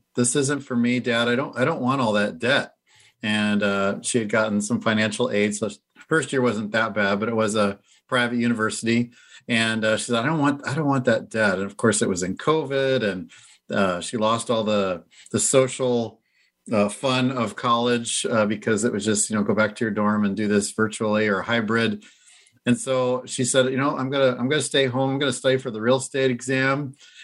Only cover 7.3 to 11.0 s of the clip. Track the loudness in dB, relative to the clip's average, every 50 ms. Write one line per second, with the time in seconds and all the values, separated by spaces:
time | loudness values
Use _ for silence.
7.3 | 0 0 0 0 2 2 0 0 0 -4 _ _ _ _ _ -4 0 0 0 0
8.3 | 0 0 0 0 0 0 0 -2 -2 -2 0 0 2 2 0 -2 -6 -20 -20 -20
9.3 | -20 -14 -6 -2 0 0 0 0 0 0 2 2 0 0 0 -2 -2 0 0 0
10.3 | 0 2 2 0 0 0 -4 -6 -4 -2 0 0 0 2